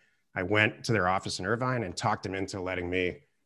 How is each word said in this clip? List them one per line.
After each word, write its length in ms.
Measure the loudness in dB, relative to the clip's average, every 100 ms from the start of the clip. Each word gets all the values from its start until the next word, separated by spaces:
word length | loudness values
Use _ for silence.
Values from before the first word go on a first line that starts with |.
| _ _ _
I 80 | -4
went 420 | 2 4 4 2
to 80 | 0
their 160 | 2 4
office 300 | 2 0 -4
in 80 | -2
Irvine 380 | 0 0 -2
and 120 | -4 -2
talked 280 | -2 -2
them 100 | -2
into 260 | -4 -4 -6
letting 300 | -4 -4 -2
me 300 | 0 0 -2 _ _